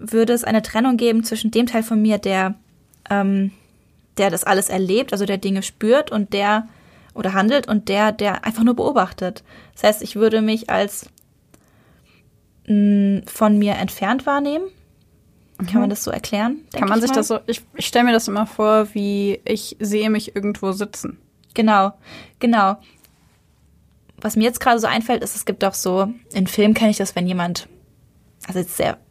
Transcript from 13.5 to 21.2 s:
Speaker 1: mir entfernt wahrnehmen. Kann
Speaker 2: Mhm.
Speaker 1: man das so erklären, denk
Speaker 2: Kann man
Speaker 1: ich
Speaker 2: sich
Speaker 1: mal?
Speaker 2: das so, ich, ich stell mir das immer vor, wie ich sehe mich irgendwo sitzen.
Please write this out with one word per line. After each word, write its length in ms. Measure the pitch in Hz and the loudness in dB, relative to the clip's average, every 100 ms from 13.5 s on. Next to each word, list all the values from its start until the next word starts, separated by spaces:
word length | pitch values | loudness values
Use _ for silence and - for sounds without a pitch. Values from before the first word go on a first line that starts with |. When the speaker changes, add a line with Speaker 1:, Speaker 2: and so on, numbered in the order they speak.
| 208 | 4
Speaker 1:
mir 160 | 202 | 2
entfernt 500 | - 196 - 190 262 | 0 -4 -4 -2 -2
wahrnehmen. 400 | 294 285 285 311 381 - _ _ _ _ _ _ _ - | 0 -2 -2 -4 -6 -12 _ _ _ _ _ _ _ -10
Kann 80 | 180 | 0
Speaker 2:
Mhm. 60 | 220 | 2
Speaker 1:
man 100 | 202 | 2
das 120 | 208 | -2
so 80 | - | -6
erklären, 520 | - - 202 226 302 - | -6 -4 -2 -2 -4 -10
denk 60 | - | -4
Speaker 2:
Kann 80 | 196 | 0
man 80 | 220 | 2
Speaker 1:
ich 40 | |
Speaker 2:
sich 80 | 247 | 2
Speaker 1:
mal? 60 | 262 | 0
Speaker 2:
das 120 | 214 | 0
so, 120 | 220 - | -4 -4
ich, 140 | 233 - - | -8 -10 -10
ich 80 | - | -2
stell 180 | 240 | 2
mir 80 | 247 | 4
das 140 | 226 226 | 2 0
immer 200 | 202 220 | -2 -4
vor, 480 | - 214 220 208 | 0 4 4 2
wie 440 | 208 202 202 202 196 | -2 -2 -2 -2 -4
ich 320 | - 214 - - | -4 -4 -6 -8
sehe 280 | 208 214 214 | -2 0 0
mich 260 | 214 - | 0 -2
irgendwo 380 | 202 202 202 196 | -6 -6 -4 -6
sitzen. 460 | 190 208 - - - | -4 -8 -8 -12 -14